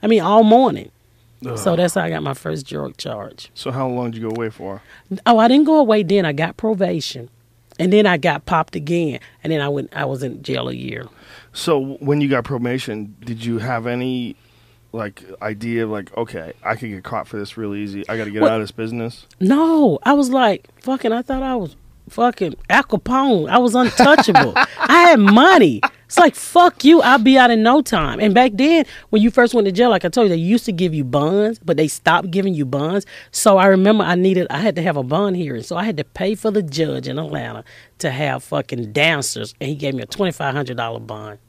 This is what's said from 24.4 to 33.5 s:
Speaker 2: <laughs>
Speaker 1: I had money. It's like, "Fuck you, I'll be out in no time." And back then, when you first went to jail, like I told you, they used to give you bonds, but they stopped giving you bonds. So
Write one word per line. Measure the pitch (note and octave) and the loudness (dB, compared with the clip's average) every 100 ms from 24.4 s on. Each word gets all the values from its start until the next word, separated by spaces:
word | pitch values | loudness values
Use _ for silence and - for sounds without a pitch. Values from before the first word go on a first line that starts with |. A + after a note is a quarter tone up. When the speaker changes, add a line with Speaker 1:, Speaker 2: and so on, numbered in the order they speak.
| A#3 - | 4 0
Speaker 2:
<laughs> | C4+ - | -2 -2
Speaker 1:
I | D#4+ D#4 F4 | 4 6 8
had | D4 | 8
money. | G3+ G#3 D#4 F#4 F#3+ A2 - - _ | 8 8 8 8 6 2 -4 -6 _
It's | - | 4
like, | E4+ - | 4 4
"Fuck | - E4+ F4 - | 0 4 4 4
you, | C4+ E4 | 6 6
I'll | A#3+ C4 | 6 4
be | A3 C4 | 6 6
out | B3 | 6
in | A#3 | 4
no | A3 C4+ | 4 2
time." | C4+ G3 D3 A#2+ | 2 -2 -2 0
And | G#3+ | 2
back | G3+ B3+ G3+ | 4 2 2
then, | C#4 E4 C#4+ - - | 2 4 2 -6 -2
when | A3 | 2
you | A3 | 2
first | - A#3+ | 4 2
went | B3 G3+ | 2 0
to | |
jail, | F3+ A#3+ | 2 2
like | G3 | 2
I | F3+ | 0
told | - A3 | 0 2
you, | E3+ | 2
they | |
used | E3+ A3+ - | 0 0 -2
to | |
give | F3 F3+ | -4 -2
you | D#3 C3 | -2 -2
bonds, | C#3 D3+ G3 G#3+ A3+ | 0 0 0 -2 -4
but | E3 D3 | -4 -2
they | D#3 | -2
stopped | - - E3+ E3 | -2 0 0 0
giving | F3 G3 | -4 -2
you | E3 C3+ | -2 -4
bonds. | C#3 D3+ G3 G3 - - | -4 -4 -4 -6 -20 -14
So | - - | -2 4